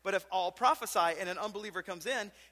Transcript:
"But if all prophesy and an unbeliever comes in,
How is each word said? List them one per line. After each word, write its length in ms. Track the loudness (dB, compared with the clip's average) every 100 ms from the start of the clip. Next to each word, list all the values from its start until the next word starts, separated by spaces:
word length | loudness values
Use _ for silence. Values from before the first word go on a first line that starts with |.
"But 120 | -2
if 120 | 0 0
all 180 | -2 -2
prophesy 720 | 2 4 4 2 2 2 2
and 80 | -2
an 100 | -4
unbeliever 440 | -4 -6 -8 -6
comes 240 | -6 -6 -4
in, 260 | -4 -4 -10 -16